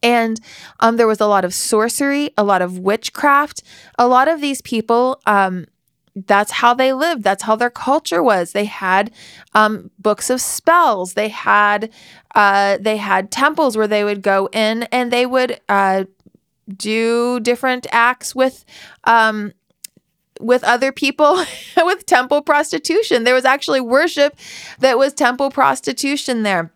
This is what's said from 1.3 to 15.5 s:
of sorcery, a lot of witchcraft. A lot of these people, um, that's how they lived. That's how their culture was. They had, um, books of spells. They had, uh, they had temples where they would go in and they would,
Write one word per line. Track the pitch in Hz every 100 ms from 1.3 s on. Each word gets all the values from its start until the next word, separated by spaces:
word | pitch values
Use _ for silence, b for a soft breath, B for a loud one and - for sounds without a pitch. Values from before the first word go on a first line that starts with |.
| 202
of | 180
sorcery, | 185 - 214 226 - 277 285 294 -
a |
lot | 202 190
of | 180 185
witchcraft. | 185 226 - - 294 285 - - _ B B -
A | 247
lot | 254 277
of | 330
these | 285 269
people, | - 226 220 233 254 262
um, | - 202 190 185 156 _ _ _ _
that's | 202 190 202 208
how | - 240
they | 247 262
lived. | 262 320 311
That's | 202 196
how | - 220
their | 240
culture | - - 277 - 349
was. | 285 196 175
They | 202
had, | 208 - 190 185 208 B B B B
um, | 214 214 214 - _
books | 208 208 -
of | 262
spells. | - - - 349 320 208 185
They | 196 214
had, | 208 - 208 208 208 220 B B B B
uh, | - 202 196 202 196
they | 202 214
had | 202 190 196
temples | - 277 311 294 220
where | 214
they | 208
would | 208 202
go | 196 196 196
in | - 214 226
and | 233 254 247
they | 240 247
would, | 254 254